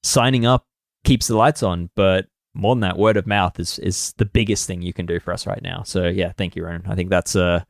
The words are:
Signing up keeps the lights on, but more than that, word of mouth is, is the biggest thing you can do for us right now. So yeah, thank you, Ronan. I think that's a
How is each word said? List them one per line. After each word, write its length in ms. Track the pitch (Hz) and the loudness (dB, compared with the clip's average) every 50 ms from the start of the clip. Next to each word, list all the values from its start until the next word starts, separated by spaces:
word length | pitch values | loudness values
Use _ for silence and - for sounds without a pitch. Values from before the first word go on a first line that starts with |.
Signing 420 | - - - 135 120 131 131 123 117 | -4 2 2 2 4 4 2 2 4
up 220 | 120 127 123 _ _ _ _ _ _ _ _ _ | 4 2 2 _ _ _ _ _ _ _ _ _
keeps 220 | - 131 113 - - | 2 2 4 2 0
the 100 | 117 110 | 2 4
lights 240 | 117 143 147 - | 4 4 2 2
on, 260 | - 98 87 85 87 87 _ | -2 -2 -2 -2 -6 -6 _
but 300 | - 98 95 92 95 98 _ _ _ _ _ | 2 4 4 4 2 0 _ _ _ _ _
more 220 | _ - 101 104 131 | _ -2 0 0 2
than 60 | 123 | 2
that, 180 | 104 92 90 - | 2 0 0 2
word 180 | 104 110 107 | 4 4 4
of 100 | 101 - | 2 0
mouth 320 | 104 104 104 92 87 - - | 0 0 2 2 0 -2 -4
is, 200 | 87 - - - | -8 -8 -8 -4
is 340 | - 85 92 - - - - - | -4 -4 -4 -4 -6 -8 -2 -2
the 80 | 110 | -2
biggest 400 | 101 _ - 113 104 104 - - | 0 _ 0 0 0 0 -2 -2
thing 160 | - 95 87 | -8 -8 -8
you 100 | 87 87 | -8 -8
can 140 | - - 87 | -6 -6 -6
do 120 | 85 85 87 | -4 -4 -4
for 120 | - - | -4 -6
us 140 | 87 - - | -8 -6 -6
right 160 | 95 95 - | -8 -8 -6
now. 220 | - 87 87 87 92 | -8 -10 -10 -10 -10
So 220 | - - 95 90 | -4 -2 0 0
yeah, 260 | 87 90 92 90 85 - | 0 0 0 -2 -4 -4
thank 180 | - 95 87 - | -6 -6 -6 -6
you, 120 | 85 85 | -8 -8
Ronan. 160 | 82 85 85 90 | -8 -8 -8 -6
I 100 | 95 - | -4 -4
think 120 | 92 87 92 | -4 0 0
that's 260 | 98 90 - - - | 0 0 0 0 0
a 300 | 98 90 87 87 85 - _ | 2 2 4 2 0 -2 _